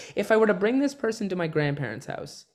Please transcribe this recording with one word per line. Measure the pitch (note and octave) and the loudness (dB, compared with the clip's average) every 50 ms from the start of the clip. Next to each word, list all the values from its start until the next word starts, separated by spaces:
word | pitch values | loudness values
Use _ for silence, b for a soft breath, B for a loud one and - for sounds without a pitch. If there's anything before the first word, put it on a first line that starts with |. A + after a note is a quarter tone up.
| B B B | B B B
If | G3 G3+ - | -2 2 4
I | A3 | 4
were | A3 A3 | 6 6
to | G#3 G3 | 4 4
bring | F3+ G3 A3+ B3+ C4+ | 2 2 2 2 2
this | C#4+ C4+ - | 0 0 -2
person | - - A3+ A3 - G#3 F#3 | -2 -4 -4 -4 -2 -4 -4
to | F#3 | -2
my | F3+ E3+ D#3+ | -2 -2 -2
grandparents' | D#3+ D3+ D3 C#3+ C#3+ C#3+ C3 G#2+ G#2+ C3 - | 0 0 0 0 0 -2 -4 -6 -6 -8 -10
house, | - - - D2+ - - - - _ | -10 -10 -10 -10 -12 -16 -20 -20 _